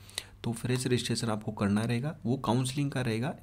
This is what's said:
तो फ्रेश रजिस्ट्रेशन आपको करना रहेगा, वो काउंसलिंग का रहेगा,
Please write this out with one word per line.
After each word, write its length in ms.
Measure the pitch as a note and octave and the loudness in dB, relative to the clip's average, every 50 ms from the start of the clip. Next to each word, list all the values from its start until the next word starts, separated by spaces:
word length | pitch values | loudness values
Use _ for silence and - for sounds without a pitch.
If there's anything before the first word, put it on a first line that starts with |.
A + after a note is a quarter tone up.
| - - - - - - - - - | -14 -14 -12 -12 -12 -12 -12 -8 -4
तो 80 | A#2+ A#2 | -4 -4
फ्रेश 340 | - - A#2 B2+ B2+ B2+ | -2 -2 -2 0 0 0
रजिस्ट्रेशन 420 | B2+ B2 A#2+ - - A#2 - - A2+ | 2 2 2 2 0 -2 -2 0 0
आपको 240 | G#2+ G#2 - - G#2 | -2 -2 -4 -4 -2
करना 300 | - G#2 G2+ G2+ G#2 A2+ | 0 2 4 4 4 2
रहेगा, 340 | A#2 A#2+ A#2 C3+ D3+ - - - | 2 0 0 -2 -4 -4 -4 0
वो 120 | A#2 B2+ | 0 0
काउंसलिंग 540 | B2+ - A2+ A2+ B2+ C3 B2+ C3 D3 C#3+ C#3 | 2 2 2 2 2 2 0 0 0 0 0
का 100 | C#3 C3 | 0 -2
रहेगा, 360 | B2+ A#2 A2 A2+ B2 E3 - - | 0 0 0 0 -2 -2 -4 -2